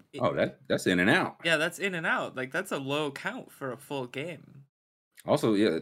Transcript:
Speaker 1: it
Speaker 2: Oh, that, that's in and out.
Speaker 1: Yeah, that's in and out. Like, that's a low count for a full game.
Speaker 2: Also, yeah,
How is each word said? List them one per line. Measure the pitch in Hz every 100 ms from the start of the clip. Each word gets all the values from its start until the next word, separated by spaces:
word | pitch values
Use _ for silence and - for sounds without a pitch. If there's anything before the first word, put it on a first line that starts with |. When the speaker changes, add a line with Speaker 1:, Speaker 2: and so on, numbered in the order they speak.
| -
Speaker 1:
it | 147
Speaker 2:
Oh, | - 71
that, | - - -
that's | - -
in | 90
and | 92
out. | 170 160 -
Speaker 1:
Yeah, | 160 156
that's | 165 165
in | 196 180
and | 175
out. | 247 123 113
Like, | 131
that's | 156 196
a | 175
low | 135 143 147
count | 143 180 247 -
for | - 135
a | 120
full | - 143 127
game. | 131 160 156 - 139 - _ _ _ _ _ -
Speaker 2:
Also, | 127 120 101
yeah, | 104 80